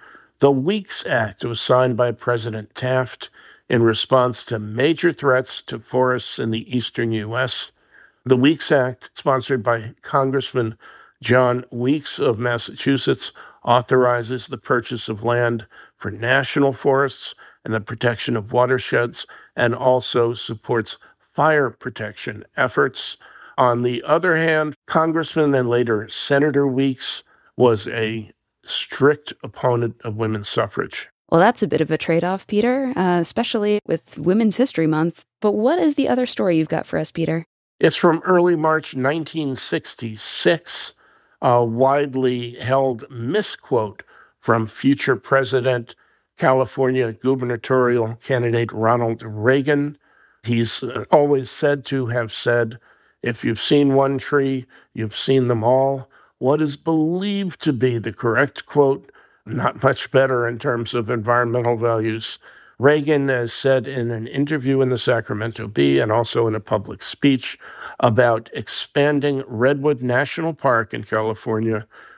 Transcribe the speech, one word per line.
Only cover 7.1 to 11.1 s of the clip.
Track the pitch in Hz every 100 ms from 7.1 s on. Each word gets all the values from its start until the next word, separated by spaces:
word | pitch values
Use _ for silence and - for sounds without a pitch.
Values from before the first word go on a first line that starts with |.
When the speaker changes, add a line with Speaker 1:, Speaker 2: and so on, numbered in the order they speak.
Speaker 1:
U | 110 107 120
S. | 131 - - _ _ _ - _
The | 127 127
Weeks | 139 160 -
Act, | 147 127 127 -
sponsored | - 151 131 120 131
by | 120 113 110 -
Congressman | - 143 135 135 - 127 113 110 - - -